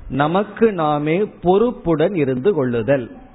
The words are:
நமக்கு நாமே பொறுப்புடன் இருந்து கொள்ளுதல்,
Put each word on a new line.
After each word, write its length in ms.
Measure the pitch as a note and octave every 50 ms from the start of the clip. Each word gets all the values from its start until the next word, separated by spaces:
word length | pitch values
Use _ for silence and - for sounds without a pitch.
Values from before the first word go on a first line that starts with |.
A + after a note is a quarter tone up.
| - -
நமக்கு 640 | C3+ C3+ D3 D#3 F3 G3 G#3 G#3 - - A3+ A3 G3
நாமே 520 | E3+ D#3 D3+ D3 D3 D3 D#3 E3 F#3+ G#3+ G#3 - -
பொறுப்புடன் 720 | - F3+ F#3 G3+ A#3 B3 - - - E3 D#3+ C#3+ D#3+ G3 G#3
இருந்து 380 | D#3+ C#3 C3 C3 B2+ C3 - F#3
கொள்ளுதல், 580 | D3+ C3 B2 A#2+ A#2 G#2+ B2 C#3+ C3 A#2 - - - - -